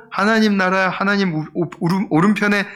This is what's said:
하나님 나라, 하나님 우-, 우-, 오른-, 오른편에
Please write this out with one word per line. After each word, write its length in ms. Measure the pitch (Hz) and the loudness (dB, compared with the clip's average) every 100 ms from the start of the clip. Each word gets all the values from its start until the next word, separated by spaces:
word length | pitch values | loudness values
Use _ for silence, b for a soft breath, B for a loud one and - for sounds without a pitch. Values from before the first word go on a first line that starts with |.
| B | B
하나님 460 | - 208 226 220 196 | -2 2 2 2 2
나라, 320 | 185 190 185 | 2 2 0
하나님 440 | - 196 202 190 | 0 0 0 0
우-, 120 | 156 151 | -2 -6
우-, 160 | - 165 - | -6 -6 -4
오른-, 280 | 170 190 - | -4 -2 0
오른편에 560 | 151 202 208 208 202 196 | 2 2 2 0 0 -2